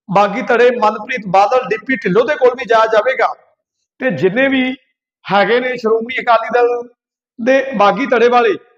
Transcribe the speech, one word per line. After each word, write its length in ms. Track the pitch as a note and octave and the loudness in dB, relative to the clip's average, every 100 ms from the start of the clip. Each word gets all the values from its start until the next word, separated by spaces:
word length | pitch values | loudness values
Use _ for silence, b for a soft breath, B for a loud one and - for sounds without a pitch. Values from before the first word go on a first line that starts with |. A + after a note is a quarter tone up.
| - F#3 | -2 0
ਬਾਗੀ 260 | G3+ G#3 | 0 0
ਧੜੇ 280 | - A#3 B3 | -2 2 2
ਮਨਪ੍ਰੀਤ 500 | A3+ G#3+ G#3+ G#3+ B3+ G3+ | 2 -2 -2 -8 -10 -2
ਬਾਦਲ, 320 | F#3 G3+ B3+ A#3 | 2 2 2 -2
ਡੀ 80 | A3 | -6
ਪੀ 180 | - C4 | -4 -4
ਢਿੱਲੋਂ 300 | G3+ F3 B3 | 0 0 0
ਦੇ 100 | G3+ | 2
ਕੋਲ 140 | B3+ | 0
ਵੀ 160 | B3+ G3 | 0 0
ਜਾਇਆ 200 | A3+ A3 | 2 2
ਜਾਵੇਗਾ। 420 | A3 A#3 B3+ F#3 - _ _ _ _ _ - | 2 0 0 -2 -4 _ _ _ _ _ -6
ਤੇ 120 | B3+ | -4
ਜਿੰਨੇ 360 | D#3+ F3+ G#3+ C4+ | 0 -2 0 0
ਵੀ 260 | C4+ B3+ C4 _ _ _ _ - | 0 -4 -6 _ _ _ _ -2
ਹੈਗੇ 280 | G3 G3 A#3+ | 0 2 0
ਨੇ 180 | B3+ B3 | -2 -4
ਸ਼੍ਰੋਮਣੀ 460 | A3 A3+ A#3 B3+ | -2 -2 -4 -6
ਅਕਾਲੀ 260 | B3 A3+ A3+ | 0 0 0
ਦਲ 360 | A#3+ A#3+ A#3+ A#3+ _ _ _ _ - | 0 0 -2 -8 _ _ _ _ -6
ਦੇ 300 | A3+ C4+ C4+ A3+ | 0 0 0 0
ਬਾਗੀ 280 | G3+ F#3+ C4 | 0 0 0
ਧੜੇ 240 | A#3+ A#3+ | 2 2
ਵਾਲੇ, 200 | A#3+ A#3 D#3+ _ | 2 0 -2 _